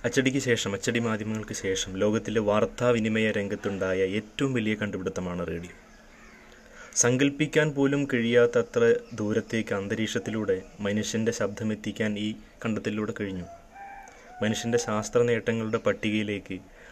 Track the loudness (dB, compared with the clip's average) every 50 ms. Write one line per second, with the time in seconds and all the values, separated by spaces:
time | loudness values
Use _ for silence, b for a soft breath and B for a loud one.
0 | -4 0 2 4 2 4 2 2 2 2 0 2 0 -2 -4 -2 -2 0 0 0
1 | 0 0 -2 -2 -2 -4 -4 -6 -6 -8 -8 -6 -2 -2 -2 -2 -4 -4 -2 0
2 | 2 2 2 0 -2 0 0 0 2 2 2 2 2 0 -2 0 2 2 2 4
3 | 2 2 2 2 2 2 0 0 -2 -2 -4 -4 -4 -4 -2 -2 0 0 2 2
4 | 2 2 0 -2 -4 -6 -4 -2 -2 0 0 0 0 0 0 -2 -2 -4 -4 -4
5 | -4 -4 -4 -4 -6 -4 -4 -4 -4 -4 -6 -6 -8 -10 -16 -18 -20 -20 -20 -20
6 | -20 -20 B B B B B B B B B B B B B B B B B 2
7 | 4 4 4 4 4 2 2 0 -2 2 2 2 2 2 2 2 2 2 2 2
8 | 0 0 0 0 2 6 6 6 6 6 6 2 0 2 2 4 6 6 4 4
9 | 0 -8 -6 -4 -2 0 0 0 0 0 -2 -2 -2 -2 -2 -2 -2 -2 -2 -2
10 | -2 -2 -2 -4 -4 -4 -4 -2 0 0 0 0 -2 -10 -10 -4 -2 0 0 0
11 | -2 -2 -2 0 0 0 0 0 -2 -4 -2 -2 -2 -2 -2 -2 -4 -6 -4 -2
12 | -2 -2 -2 -2 -4 -4 -6 -8 B B B B -4 -2 -2 -2 -2 -4 -2 -2
13 | -4 -4 -4 -4 -4 -6 -6 -8 -8 -10 -14 -18 -20 -20 -20 -18 -18 B B B
14 | B B B B B B B B -2 -2 -2 -2 -2 0 0 0 2 0 -2 -2
15 | -2 0 2 2 4 4 2 0 0 0 -2 0 -2 -2 -2 0 0 0 0 0
16 | 0 0 0 0 0 -2 -4 -6 -6 -8 -10 -10 -12 B B B B B